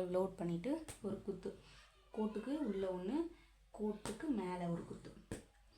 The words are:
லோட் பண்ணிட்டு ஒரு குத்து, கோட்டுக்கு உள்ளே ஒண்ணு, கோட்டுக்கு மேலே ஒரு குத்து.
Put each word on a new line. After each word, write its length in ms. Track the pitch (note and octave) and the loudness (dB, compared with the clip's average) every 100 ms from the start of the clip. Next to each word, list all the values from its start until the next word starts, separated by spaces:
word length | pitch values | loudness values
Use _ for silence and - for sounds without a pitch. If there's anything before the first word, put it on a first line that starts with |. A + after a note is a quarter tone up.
| F3+ | 4
லோட் 260 | F3+ F#3+ F#3+ | 4 4 2
பண்ணிட்டு 360 | E3+ E3+ A#3+ D#4+ - - | 2 2 2 0 -2 -4
ஒரு 160 | G3+ G3+ | -2 -2
குத்து, 300 | G3+ F#3 G3 - - - - - - | -2 -4 -4 -8 -14 -20 -20 -20 -8
கோட்டுக்கு 400 | A3 G#3+ G#3 B3 D#4 | 0 0 0 0 2
உள்ளே 240 | A3+ F#3+ F#3+ | 2 2 2
ஒண்ணு, 280 | F3+ F#3+ D4+ E4+ - - - - | 2 2 2 0 -4 -20 -20 -14
கோட்டுக்கு 540 | - G#3+ G#3 - - D#4 | -2 0 0 -2 -2 0
மேலே 320 | G#3+ F3+ F3 F3 | 2 2 0 0
ஒரு 160 | E3 | 0
குத்து. 260 | - - - - - - - - - | -2 -10 -12 -14 -10 -10 -12 -20 -20